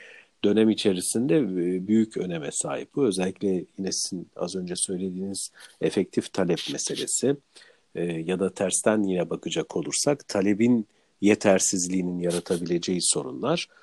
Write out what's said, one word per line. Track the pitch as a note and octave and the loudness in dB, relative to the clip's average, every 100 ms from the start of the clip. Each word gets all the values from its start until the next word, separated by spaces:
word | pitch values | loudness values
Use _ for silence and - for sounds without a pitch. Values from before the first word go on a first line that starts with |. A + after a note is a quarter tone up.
| - - - _ | -10 -20 -20 _
dönem | G#2 G#2 A2 | 2 4 4
içerisinde, | G#2 G#2+ F2+ - A2+ C3+ E3 | 4 2 0 0 -2 2 2
e, | A2 F#2 F2 F#2 F#2+ | 2 0 0 -2 2
büyük | A2 G#2+ - | 4 4 0
öneme | F2+ E3 D3 | -4 -6 -6
sahip | - D#3+ C3+ - - | -6 -4 -6 -6 0
bu. | C3 | 2
Özellikle | F3+ F#3 F#2 G2+ F#2 - - | 2 -2 -2 -2 0 -4 -8
yine | F#2+ | -6
sizin | - - F2+ - - | -4 -4 -6 -10 -8
az | F2 F#2 | -6 -6
önce | F2+ F2+ | -6 -4
söylediğiniz | - F#2 F#2+ F2+ G2 F#2+ - - - - | -4 -4 -4 -6 -8 -8 -10 -14 -20 -4
efektif | - - - - - | -2 0 0 -2 -4
talep | - F2 E2 - | 0 0 0 -2
meselesi, | C#3 - D#2+ - - B2 C#3+ _ - - _ _ - | -6 -4 -4 -4 0 0 0 _ -20 -20 _ _ -6
e, | |
ya | E2+ E2 E2 F#2 | -4 -4 -2 0
da | F#2+ | -2
tersten | - F#2+ - A#2 G#2+ | -2 -2 0 2 2
yine | G2 F#2 D#2+ | 2 0 -2
bakacak | E2 - D#2+ - - | -4 -6 -4 -4 -4
olursak | F2 - - D3 - | -4 -2 0 -2 -2
talebin | G2+ G2 G2+ A#2+ A#2+ G#2+ _ _ - | 0 2 4 4 4 0 _ _ 2
yetersizliğinin | G2 G#2 G#2+ F#2+ - F#2+ F2 F#2 F2+ F2+ | 4 6 6 4 4 -2 -2 -2 -2 -2
yaratabileceği | F2 F2 - F2 - F2 - F3+ | 0 -2 0 -2 0 -2 0 0
sorunlar | - - C3 B2+ B2+ E3+ - _ | 0 -2 -4 -4 -2 -2 -4 _